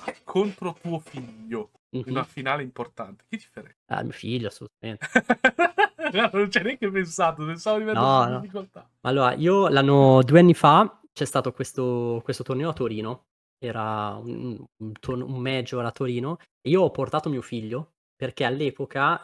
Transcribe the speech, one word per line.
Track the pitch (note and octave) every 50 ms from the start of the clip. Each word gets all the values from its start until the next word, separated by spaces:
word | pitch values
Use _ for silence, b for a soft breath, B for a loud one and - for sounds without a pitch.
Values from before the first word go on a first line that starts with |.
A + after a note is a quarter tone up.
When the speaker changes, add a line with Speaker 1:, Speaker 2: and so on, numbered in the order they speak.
| - - - - _
Speaker 1:
contro | - - F#3+ G3+ G#3 F#3 - F#3 F3+ E3
tuo | - - E3+ E3+ D#3+
figlio | D#3 - - C3+ B2 A#2+ A2+ A2 A2 A2+ A#2 A2+ G#2+ - _ _ _ _ - B2+ B2
in | -
Speaker 2:
Mh-mh. | C3
Speaker 1:
una | C3 B2+
finale | - - - C3 C3+ C#3 D3 C#3
importante, | B2+ - - A#2+ - _ - A2+ F#2+ G2+ - _ _
chi | - G#3+
tiferei? | - _ - - G#2 - _ _ _ -
Speaker 2:
Ah, | - - A2+
mio | A#2+ -
figlio, | - - G#2 A#2+ B2+ A#2 G2+
assolutamente. | - - A#2+ A2+ _ _ - A2+ A2 - - - -
Speaker 1:
<laughs> | - - - A#3+ - - C4 - - F4 F4 - - G#4 G#4 - - E4 D4 A3+
No, | F#3+ A#3+ A3 -
non | G3 G#3 G3
ci | G3 A3
hai | F3
neanche | A3+ C#4+ C4 - G3+
pensato, | F#3+ G3 F#3 E3 E3 - F3+ E3 D#3 D3+ D3+
pensavo | D#3 E3 E3+ - A3 G#3+ G#3+
di | A3
metterti | G#3+ G#3+ A2+ B2 C3+ C3+ C3
Speaker 2:
No, | A#2+
Speaker 1:
in | A#2+
Speaker 2:
no. | B2+ B2+
Speaker 1:
difficoltà. | - - F#3 G3+ F#3+ F#3+ - - - _ _ _ -
Speaker 2:
Ma | B2
allora, | C3 C#3 C3+ B2 B2
io | B2 D3+ E3+ F#3+ G3 G3 E3+
l'anno, | C#3+ C#3 C#3 C#3 C#3 C#3 C3+ C3+ C3 C3 B2+
due | B2 C#3+ E3
anni | F3 F3 E3
fa | - - D3 D3 F3 A3 G#3+ - _ _ _ -
c'è | - D3+
stato | C3 - C#3 B2 B2+ -
questo, | - C3 - - - B2+ B2 B2 A#2+ A#2+ A#2+ A#2 A#2 -
questo | - C3 - B2
torneo | - C3+ B2+ D3 E3
a | D#3
Torino, | - B2+ A2+ A2 G#2+ G#2+ A2+ B2 B2+ _ _ _ _ _ _ _ _
era | - A#2+ A2 A2+ A2 A2 A2 G#2+ G#2+ G#2 G2+
un, | G#2+ A2+ A#2 A#2 A2+ B2 B2 A2+
un, | - - - _ - A2
un | A2 A2 -
torn-, | - - B2+ B2 B2+
un | B2+ C3+ B2+
major | B2 C3 C3+ C3 B2 - - B2 A#2+
a | A#2 -
Torino, | - C#3 B2+ B2 A#2+ B2 C#3+ E3+ - b b b _
e | - B2+
io | D#3 F#3+ F#3
ho | D#3
portato | - - C3+ B2 - D#3 D3+ E3
mio | C#3+ B2+ A#2
figlio, | - - A#2 A2 G#2+ A2+ B2+ D#3 - _ _ _ _ _
perché | - C3+ B2 - - C#3
all'epoca | A#2+ B2+ C#3 D3+ C#3 - - C#3+ - - C#3 C#3 D3+ E3+ E3